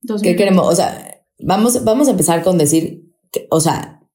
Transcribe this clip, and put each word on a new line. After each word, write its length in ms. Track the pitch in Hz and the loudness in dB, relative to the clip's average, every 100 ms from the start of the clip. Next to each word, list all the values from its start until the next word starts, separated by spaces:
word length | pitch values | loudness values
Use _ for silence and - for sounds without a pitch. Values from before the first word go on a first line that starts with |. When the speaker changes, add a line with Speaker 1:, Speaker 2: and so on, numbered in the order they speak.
Speaker 1:
Dos 180 | - 214 | -8 -2
mil 140 | 196 | 0
veinticuatro. 20 | 175 | 2
Speaker 2:
queremos? 300 | 196 185 - | 2 2 2
O 60 | 170 | 0
sea, 460 | 160 - - - _ _ | -2 -6 -14 -20 _ _
vamos, 440 | - 190 226 - | -2 0 0 0
vamos 240 | 220 226 285 | 0 2 2
a 20 | |
empezar 340 | 185 156 170 | 2 0 0
con 140 | 170 180 | 0 2
decir, 520 | 147 160 160 - - _ _ | 2 0 -2 -8 -20 _ _
que, 160 | - - | -10 -2
o 100 | 160 | 0
sea, 400 | 156 - - - _ | 0 -2 -8 -18 _